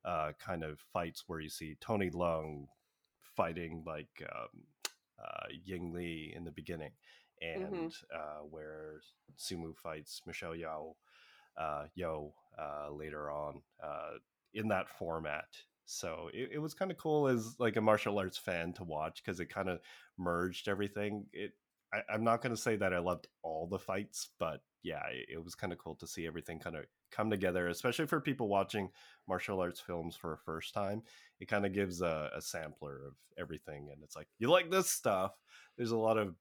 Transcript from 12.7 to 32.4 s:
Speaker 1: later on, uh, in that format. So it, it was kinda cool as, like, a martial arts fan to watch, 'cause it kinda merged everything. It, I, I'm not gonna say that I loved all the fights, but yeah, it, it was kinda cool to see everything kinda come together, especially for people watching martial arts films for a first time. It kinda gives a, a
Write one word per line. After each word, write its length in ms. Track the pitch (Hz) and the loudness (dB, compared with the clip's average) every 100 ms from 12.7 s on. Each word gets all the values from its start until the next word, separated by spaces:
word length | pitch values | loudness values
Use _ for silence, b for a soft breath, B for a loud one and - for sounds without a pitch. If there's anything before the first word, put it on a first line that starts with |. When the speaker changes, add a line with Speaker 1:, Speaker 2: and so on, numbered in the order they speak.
| 73 73 | -6 -6
Speaker 1:
later 380 | 73 76 76 73 | -6 -6 -6 -4
on, 320 | 73 73 71 _ _ | -2 -4 -6 _ _
uh, 300 | 76 73 78 73 _ _ _ | -8 -6 -6 -10 _ _ _
in 140 | 107 107 | -4 2
that 200 | 95 - | 2 0
format. 560 | - 85 82 78 76 - - - _ - | -6 -2 -2 -2 -4 -6 -14 -20 _ -10
So 440 | - 90 82 82 | -6 -4 -4 -6
it, 160 | - 131 | -6 -4
it 40 | 151 | -4
was 140 | 151 | -4
kinda 200 | - 190 170 | -2 -4 0
cool 320 | 160 151 139 | 4 6 8
as, 300 | 123 110 - | 6 2 2
like, 160 | 117 110 | 4 6
a 40 | |
martial 360 | 107 107 107 101 | 8 8 6 2
arts 200 | 95 - | 2 -2
fan 340 | - 87 85 | -2 0 0
to 100 | 90 | -4
watch, 380 | 87 76 80 - | -4 -2 -2 -4
'cause 140 | - 87 | -6 -2
it 120 | 85 | -2
kinda 260 | 101 92 85 B B B - | 0 0 -2 B B B -2
merged 500 | 87 85 92 87 - | 2 4 2 0 -2
everything. 600 | 98 101 104 104 104 101 | 0 0 0 0 -2 -6
It, 220 | - 101 _ _ _ _ | -8 -8 _ _ _ _
I, 100 | 104 - | -4 0
I'm 140 | 107 | 4
not 180 | 113 117 | 6 6
gonna 140 | 131 110 | 4 2
say 180 | - 107 | 2 6
that 160 | 95 | 6
I 40 | 90 | 6
loved 280 | 87 85 - _ | 4 2 -2 _
all 240 | 82 80 85 | -6 -4 -2
the 100 | 95 | -2
fights, 480 | - 95 104 - - _ | 0 -2 -2 -8 -10 _
but 240 | 82 73 _ _ | -2 -2 _ _
yeah, 240 | 87 76 71 | -4 -4 -4
it, 200 | 62 - | -6 -6
it 140 | 80 | -8
was 100 | 85 - | -8 -6
kinda 200 | 95 85 | -4 -4
cool 180 | 82 78 | -6 -8
to 100 | - | -8
see 180 | - 82 | -4 -4
everything 320 | 82 78 80 | -4 -6 -8
kinda 240 | 87 80 - _ _ | -6 -6 -10 _ _
come 180 | - 110 | 0 2
together, 380 | 104 92 90 87 | 4 4 4 2
especially 380 | 87 123 120 151 | 2 2 2 2
for 140 | 160 | 2
people 280 | 143 131 110 | 2 0 4
watching 420 | 98 98 107 92 B B B - | 6 4 0 -2 B B B 0
martial 320 | 92 - 98 | 0 2 2
arts 200 | 87 85 | 0 -2
films 360 | - 87 82 - | -6 -4 -4 -6
for 160 | 82 | -6
a 40 | 78 | -6
first 360 | - 80 - | -4 -6 -4
time. 280 | - 98 104 110 B B B | -2 0 -2 -8 B B B
It 80 | - | 0
kinda 200 | 104 101 | 2 4
gives 300 | 95 95 87 | 2 2 2
a, 280 | 87 78 76 | 2 2 -2
a 60 | - | -4